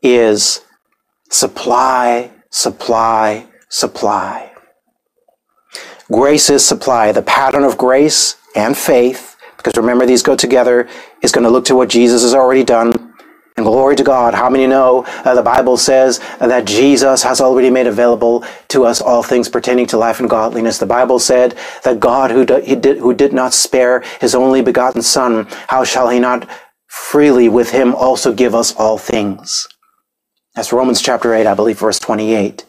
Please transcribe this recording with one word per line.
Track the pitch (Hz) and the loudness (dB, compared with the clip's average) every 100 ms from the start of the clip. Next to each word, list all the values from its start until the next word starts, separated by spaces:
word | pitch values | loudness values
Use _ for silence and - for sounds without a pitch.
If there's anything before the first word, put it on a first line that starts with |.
is | 127 123 113 104 - - _ _ _ _ _ _ _ | 4 2 2 0 -2 -6 _ _ _ _ _ _ _
supply, | - 131 - - 120 131 127 123 120 123 _ _ | -4 -4 -6 -4 0 0 0 0 -2 -4 _ _
supply, | - 127 - - 113 113 113 110 107 117 _ _ | -6 -6 -8 -4 0 0 0 0 -4 -10 _ _
supply. | - - - 107 101 92 101 - - _ _ _ _ _ _ _ _ _ _ _ - - - _ | -8 -8 -4 -4 -4 -6 -12 -16 -20 _ _ _ _ _ _ _ _ _ _ _ -20 -20 -20 _
Grace | 107 139 151 - | 0 2 2 2
is | 143 | 2
supply. | - - - 120 107 | 2 -2 0 0 2
The | 107 | 0
pattern | 120 - 135 135 | 0 0 0 0
of | 139 127 | 0 0
grace | 127 131 151 147 - - _ - | 0 2 2 0 -4 -6 _ -4
and | 107 139 | -2 -4
faith, | - 135 123 127 - - - _ | 0 2 2 -2 -14 -20 -20 _
because | - 117 | -4 -2
remember | 117 123 123 | 0 0 2
these | 127 | 2
go | - 135 | 2 0
together, | 131 127 123 123 120 - - _ | 2 2 2 2 -2 -10 -20 _
is | 123 | -2
gonna | 135 120 | 0 2
look | 123 127 | 2 2
to | 131 | 2
what | 123 | 2
Jesus | 117 120 120 | 2 4 4
has | 120 | 2
already | 131 127 131 | 2 4 2
done. | 123 117 117 117 - _ - _ _ - | 2 2 2 -2 -6 _ -20 _ _ -4
And | 110 | 0
glory | 117 135 143 | 2 2 2
to | |
God, | 139 131 117 | 2 2 2
how | 104 123 | 0 0
many | 135 131 | 2 2
know, | 135 131 127 123 - | 2 4 2 -2 -6
uh, | - | 0
the | 127 | 0
Bible | 117 123 127 123 | 2 0 2 0
says | - 131 131 123 - - | 2 2 2 0 -8 -4
that | 123 123 104 | -2 0 -2
Jesus | 101 135 139 131 131 | 0 2 4 2 2
has | 123 127 | 0 0
already | 131 127 127 | 2 2 2
made | 127 120 | 2 0
available | 107 120 117 117 120 - - _ | 0 0 2 0 0 -4 -20 _
to | 139 | 0
us | 117 120 | 0 0
all | - - | 0 -2
things | - 127 117 | 0 -2 -2
pertaining | 127 117 123 120 | -4 -2 -2 0
to | 113 | 0
life | 113 110 | -2 -2
and | 120 | -2
godliness. | 117 110 120 113 101 | -2 -2 -2 -4 -4
The | 104 | -2
Bible | 117 127 123 | 0 0 0
said | - 127 123 - - - | 0 2 0 -2 -16 -8
that | - 120 | -4 -2
God | 123 123 131 | 0 0 0
who | 117 | 0
d-, | 123 123 | 2 0
he | - | 0
did, | 131 131 147 | 0 0 0
who | 123 | 0
did | 123 143 | 2 0
not | 135 127 | 0 -2
spare | - - 135 123 127 123 - | -2 -2 0 0 0 -4 -6
his | 123 | -2
only | 127 131 131 | 0 2 2
begotten | 123 123 127 120 | 0 0 -2 -2
Son, | 117 - 127 113 104 - - | -2 -2 0 -2 -4 -14 -4
how | 131 | -2
shall | 123 127 123 | -2 -2 0
he | 123 | 0
not | 123 123 - - - _ _ | 0 -2 -6 -20 -20 _ _
freely | - - 147 147 127 117 | -16 -4 2 4 4 4
with | 110 117 | 2 0
him | 123 127 | 0 0
also | 131 127 127 - | 0 0 0 -2
give | 110 123 113 | 0 0 0
us | 117 | -4
all | - 110 110 | -2 -2 -2
things? | - 117 101 98 - - - _ _ _ _ _ _ _ _ - | -4 -4 -4 -8 -8 -10 -10 _ _ _ _ _ _ _ _ -12
That's | - | -4
Romans | 120 127 117 | 0 0 0
chapter | - 120 120 | -2 -2 0
eight, | 113 107 | 0 0
I | |
believe, | 98 107 107 | 0 0 0
verse | 110 104 | -2 -4
twenty-eight. | - 110 107 110 101 - | -4 -4 -2 -2 -2 -6